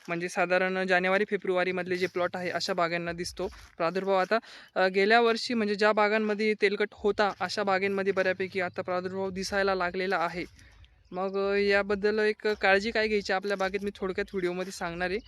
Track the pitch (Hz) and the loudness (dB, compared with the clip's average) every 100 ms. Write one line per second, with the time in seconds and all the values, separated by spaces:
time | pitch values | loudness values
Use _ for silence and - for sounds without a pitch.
0 | - 170 175 - 175 180 185 185 190 180 | -8 -6 -4 -2 2 2 2 0 2 2
1 | 185 196 208 196 190 180 180 180 180 180 | 4 2 0 -4 -2 0 0 -2 -4 -2
2 | 180 180 175 185 180 170 185 185 170 170 | -2 -2 -2 -4 -4 -4 -2 -2 0 -2
3 | 170 170 175 - 185 - - - 165 185 | -4 -8 -8 -8 -8 -10 -14 -4 -2 -2
4 | 190 190 180 226 - - - - 190 190 | 0 2 2 -2 -4 -20 -6 0 2 4
5 | 196 233 233 226 - 240 208 208 214 214 | 4 6 4 0 -2 -2 0 2 2 4
6 | 208 220 214 208 214 214 202 202 208 - | 2 2 0 0 0 2 2 2 -4 -2
7 | 208 202 208 - 185 - 202 190 196 196 | 0 2 0 0 -4 -2 0 2 0 0
8 | 196 190 185 185 190 190 180 - 185 180 | 0 2 0 0 -4 -4 -4 -6 -4 -4
9 | 185 190 190 185 190 202 196 190 175 185 | -4 -4 -6 -6 -2 0 2 2 0 -2
10 | 185 185 170 175 160 - - - - _ | 0 0 0 -4 -10 -12 -20 -20 -20 _
11 | - 180 190 196 196 202 202 202 196 202 | -12 -6 -4 -2 0 2 4 2 2 0
12 | 208 214 214 214 214 208 196 196 214 226 | 0 2 0 0 -2 2 4 4 4 0
13 | 220 214 196 190 202 196 190 196 202 - | 0 0 0 -2 -2 -2 -2 -2 -6 -6
14 | 190 185 202 196 180 180 185 - 175 170 | -6 -4 -6 -4 -2 -4 -6 -6 -6 -4
15 | 180 202 | -4 -4